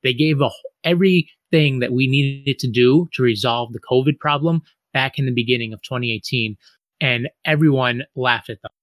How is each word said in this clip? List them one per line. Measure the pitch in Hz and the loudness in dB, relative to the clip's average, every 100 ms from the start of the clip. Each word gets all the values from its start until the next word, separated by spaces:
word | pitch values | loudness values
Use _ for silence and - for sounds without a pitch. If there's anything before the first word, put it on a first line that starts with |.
They | 135 | -2
gave | 123 156 143 | 0 0 2
a | 131 | 0
wh-, | - - _ | -4 -20 _
everything | 160 170 190 180 - _ _ 165 147 131 | -2 2 4 2 0 _ _ 2 2 0
that | 120 | -2
we | 123 131 | 0 2
needed | 139 139 139 139 131 | 2 0 -4 -6 -4
to | 131 | -2
do | 113 123 147 170 | 4 6 4 2
to | - | 0
resolve | 123 107 123 120 117 | 0 0 -2 -2 -6
the | 117 | -12
covid | - 127 135 135 | -2 0 0 -2
problem | 151 147 160 165 _ _ _ | -2 -2 0 -2 _ _ _
back | 135 135 - | -4 -4 -4
in | 131 | -2
the | |
beginning | 123 117 123 113 | -2 0 -2 -2
of | 110 | -12
twenty | - 127 123 | -8 -6 -4
eighteen, | 110 - 127 110 107 _ _ _ _ | -6 -6 -4 -4 -8 _ _ _ _
and | 139 120 127 _ - | -2 -2 -6 _ -4
everyone | 151 156 135 123 120 139 - | 2 2 2 0 -4 -8 -4
laughed | 127 117 - | -2 -2 -6
at | 113 | -14
them. | 110 _ | -16 _